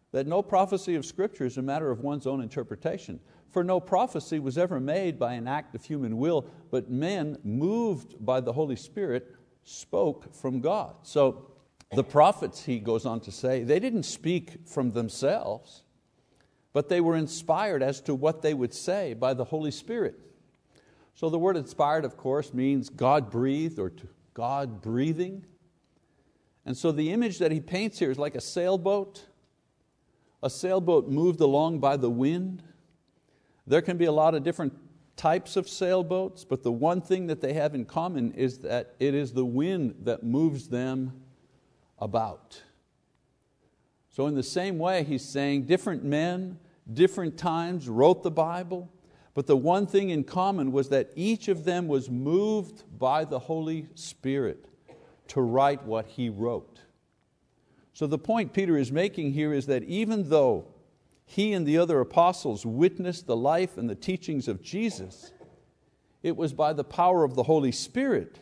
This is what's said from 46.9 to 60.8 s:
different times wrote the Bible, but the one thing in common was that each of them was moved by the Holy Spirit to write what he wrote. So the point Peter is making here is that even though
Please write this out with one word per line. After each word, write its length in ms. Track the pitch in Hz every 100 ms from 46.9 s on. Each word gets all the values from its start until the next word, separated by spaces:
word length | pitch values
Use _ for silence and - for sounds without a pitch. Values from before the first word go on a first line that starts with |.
different 460 | 113 185 190 165 160
times 520 | 175 165 170 180 127
wrote 340 | 113 151 180
the 80 | 180
Bible, 580 | 156 160 175 175 180 175 _ _ _ _
but 120 | - 139
the 120 | 139
one 280 | 143 185 202
thing 240 | 196 196
in 140 | 160
common 480 | 131 180 190 196 135
was 180 | 135 131
that 220 | 135 110 -
each 340 | 190 226 -
of 160 | 175 160
them 220 | 175 170
was 220 | 139 123
moved 720 | 123 139 175 214 214 175 - - 113
by 280 | 127 151 156
the 140 | 131
Holy 480 | - 160 160 160 156 -
Spirit 760 | - - 131 139 117 - - _ - - - _ -
to 140 | 143
write 420 | 120 123 139 143
what 240 | 107 113 107
he 220 | - 120
wrote. 500 | 101 120 104 - - - _ _ _ _ _ _ _ _ _ _
So 140 | - 151
the 100 | 147
point 360 | - 226 196
Peter 240 | - 190 156
is 140 | 123
making 420 | 147 202 190 147
here 200 | 143 151
is 140 | 143 139
that 160 | 127
even 460 | - 190 220 220 156
though 360 | 156 131 98 - -